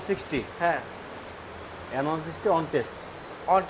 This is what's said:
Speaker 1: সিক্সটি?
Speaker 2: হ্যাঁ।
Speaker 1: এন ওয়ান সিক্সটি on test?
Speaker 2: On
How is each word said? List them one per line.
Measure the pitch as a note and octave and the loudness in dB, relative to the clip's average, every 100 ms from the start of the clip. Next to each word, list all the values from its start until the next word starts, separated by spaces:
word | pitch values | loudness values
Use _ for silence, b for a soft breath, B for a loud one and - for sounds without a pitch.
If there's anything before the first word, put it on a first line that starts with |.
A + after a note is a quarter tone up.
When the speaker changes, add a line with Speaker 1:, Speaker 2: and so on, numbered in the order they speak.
| F#3+ | 4
Speaker 1:
সিক্সটি? | F#3+ - C3+ - - | -2 0 -2 -2 0
Speaker 2:
হ্যাঁ। | E3+ D3 - - - - - - - - - - - | 2 2 -2 -10 -12 -12 -12 -12 -12 -12 -12 -12 -4
Speaker 1:
এন | B2+ D3 | 0 2
ওয়ান | D#3+ D#3+ | 0 -2
সিক্সটি | D#3 G#3+ | 0 4
on | E3 D#3+ C#3 | 4 4 2
test? | A2+ - - - - - - | 0 -6 -12 -12 -12 -4 4
Speaker 2:
On | F#3+ | 4